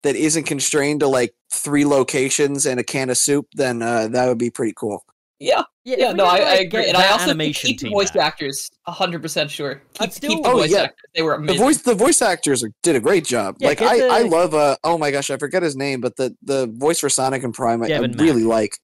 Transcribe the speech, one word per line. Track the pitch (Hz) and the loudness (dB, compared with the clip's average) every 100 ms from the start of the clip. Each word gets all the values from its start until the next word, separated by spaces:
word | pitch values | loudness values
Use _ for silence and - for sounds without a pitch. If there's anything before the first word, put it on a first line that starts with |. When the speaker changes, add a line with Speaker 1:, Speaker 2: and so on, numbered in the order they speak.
Speaker 1:
that | 143 117 | -2 0
isn't | 151 160 139 | 0 0 -4
constrained | 143 - 151 143 151 | -4 -2 0 0 0
to, | 143 | 2
like, | 135 120 _ _ | 2 0 _ _
three | - 147 143 143 | -8 -2 2 4
locations | 139 127 143 135 - 143 139 139 | 4 2 0 -2 0 0 0 -2
and | 123 | -2
a | |
can | - 143 131 | -4 -4 -2
of | 120 | -2
soup, | - 143 - | 0 0 -2
then, | 117 131 117 | -4 -2 -2
uh, | 117 117 110 | -2 -2 0
that | 127 127 | 0 0
would | 117 | 0
be | 120 | -2
pretty | - 113 - | -2 -6 -4
cool. | 110 101 _ _ _ _ | -8 -8 _ _ _ _
Speaker 2:
Yeah. | - - - _ 240 | -2 0 -2 _ -6
Speaker 3:
Yeah, | 254 | -2
Speaker 2:
Yeah, | 247 | 0
Speaker 3:
if | |
we | 185 | 2
Speaker 2:
no, | 185 | 4
Speaker 3:
could, | |
Speaker 2:
I, | 180 | 4
Speaker 3:
like, | 202 | 4
Speaker 2:
I | 190 | 2
agree. | 180 220 | 0 -2
Speaker 3:
get | - | 0
Speaker 2:
And | 180 | 4
I | |
Speaker 3:
that | 190 | 4
Speaker 2:
also | 220 - | 4 0
think | |
Speaker 3:
animation | 160 156 147 254 | -2 -4 -4 -6
Speaker 2:
keep | 254 | -6
the | 240 | -2
Speaker 3:
team | |
Speaker 2:
voice | 202 190 | -2 0
Speaker 3:
back. | 190 151 | 0 -2
Speaker 2:
actors, | - 143 139 - _ - | -4 -8 -8 -12 _ -16
a | |
hundred | 165 185 170 | -6 -6 -4
percent | 156 170 147 | -8 -6 -6
sure. | - 143 135 _ - | -6 -8 -10 _ -8
Speaker 3:
I'd | 220 | -8
Speaker 2:
Keep, | |
Speaker 3:
still | - 285 320 | -6 -4 -2
Speaker 2:
keep | |
the | 269 | 2
Speaker 1:
Oh, | 247 | 2
Speaker 2:
voice | 151 | 4
Speaker 1:
yeah. | 190 | 2
Speaker 2:
actors. | 143 _ _ 170 | 0 _ _ -4
They | |
were | 160 | -2
Speaker 1:
The | 147 | -2
Speaker 2:
amazing. | 151 143 254 | -2 2 4
Speaker 1:
voice, | 311 | 4
the | 247 202 | 2 4
voice | 254 - | 4 4
actors | 214 175 147 127 | 2 0 0 0
are, | 113 - | -2 -2
did | 170 135 | 2 2
a | |
great | 120 190 147 | 4 2 2
job. | 120 98 - | -2 -2 -2
Speaker 3:
Yeah, | 262 | 0
Speaker 1:
Like, | 147 | 2
Speaker 3:
get | - | 2
Speaker 1:
I, | 233 | 4
Speaker 3:
the | 254 | 4
Speaker 1:
I | 226 | 2
love, | 233 165 175 151 | 2 2 2 2
uh, | 147 135 | 2 2
oh | 156 170 | -2 0
my | 147 | 0
gosh, | 139 139 | -2 -4
I | 135 | -6
forget | 143 185 | -2 -2
his | 170 135 | -2 -2
name, | 139 131 | -4 -2
but | 123 - | -4 -2
the, | 127 - | -4 -4
the | - 139 123 | -4 -2 -2
voice | 113 147 170 | 0 0 0
for | 143 | -2
Sonic | 131 131 131 | 0 0 -2
and | 123 | -6
Prime, | 110 120 117 | -4 -2 0
I, | 113 | 0
I | |
Speaker 3:
Devin | 151 123 | -2 -2
Speaker 1:
really | 117 160 123 | 2 2 4
Speaker 3:
Mack. | 113 | 2
Speaker 1:
like. | 113 104 - | 2 0 -6